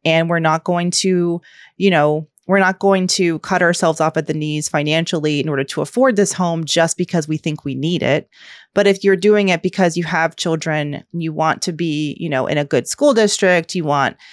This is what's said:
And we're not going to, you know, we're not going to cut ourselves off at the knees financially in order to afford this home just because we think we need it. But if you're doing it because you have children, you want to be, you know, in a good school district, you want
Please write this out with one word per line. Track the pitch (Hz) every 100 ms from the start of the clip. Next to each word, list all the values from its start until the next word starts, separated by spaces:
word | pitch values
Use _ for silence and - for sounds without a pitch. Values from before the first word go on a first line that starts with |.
| 160
And | 165 165
we're | 170
not | 160 160
going | 185 175 175
to, | - 190 180 175 170 - - - -
you | 190
know, | 160 147 151 156 _ -
we're | 196
not | 185 185
going | 196 190 185
to | - 175 156
cut | - 185
ourselves | 175 175 170 160
off | 160 165
at | 156
the |
knees | 156 151 151 -
financially | 151 151 160 170 165 151 143
in | 156
order | 139
to | 139 -
afford | 147 240 262 202
this | 196
home | - 175 165
just | 156 170 165 -
because | 175 175 151
we | 156
think | 165 151
we | 143
need | 131 156 180
it. | - 147 - _ - - -
But | 202 202
if | 196
you're | 196 185
doing | 208 208 196
it | 165
because | 180 - 180 175
you |
have | 160 170 165 -
children, | 175 160 160 151 147 143 -
you | 175 160
want | 156 160 -
to | -
be, | 160 170 151 151 -
you | 165
know, | 135 -
in | 147
a |
good | 143 156 -
school | - 294
district, | 226 208 - 190 180 165
you | 180
want | 151 143 131 - -